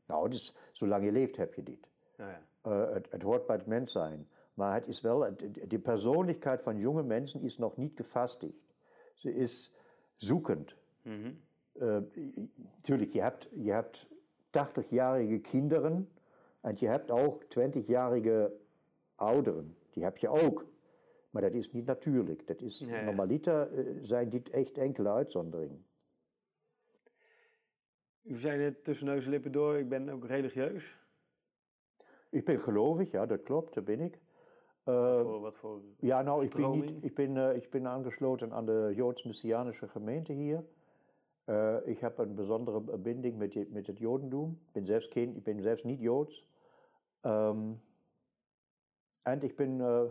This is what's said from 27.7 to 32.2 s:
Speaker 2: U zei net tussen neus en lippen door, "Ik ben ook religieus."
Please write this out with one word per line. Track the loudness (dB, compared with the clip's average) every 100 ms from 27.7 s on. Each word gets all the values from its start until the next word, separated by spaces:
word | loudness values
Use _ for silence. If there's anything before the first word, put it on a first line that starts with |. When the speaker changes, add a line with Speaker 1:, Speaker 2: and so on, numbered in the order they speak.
| _ _ _ _ _
Speaker 2:
U | -10 -4
zei | 0 2
net | 0 0
tussen | -4 -2 0
neus | 0
en | 0
lippen | 0 0
door, | 2 2 2
"Ik | 0
ben | -2 -2
ook | -6 -2
religieus." | 0 0 0 -2 -4 -10 -16 _ _ _ _ _ _ _ _ _ _ -20 -20